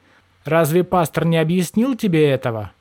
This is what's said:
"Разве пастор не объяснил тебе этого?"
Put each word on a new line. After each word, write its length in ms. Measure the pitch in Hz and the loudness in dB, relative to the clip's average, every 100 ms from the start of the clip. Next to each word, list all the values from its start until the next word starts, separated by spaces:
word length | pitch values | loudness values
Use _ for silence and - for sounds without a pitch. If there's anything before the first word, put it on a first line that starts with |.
| _ _ _ _ | _ _ _ _
"Разве 400 | - 160 156 175 | -2 0 2 0
пастор 420 | 175 185 160 - 170 | 0 0 -2 -2 0
не 120 | 165 | 0
объяснил 580 | 160 185 175 - 254 254 | 0 0 -2 -2 -2 -2
тебе 320 | 214 160 151 | 0 2 2
этого?" 440 | 131 127 113 101 - | 0 -2 -6 -8 -14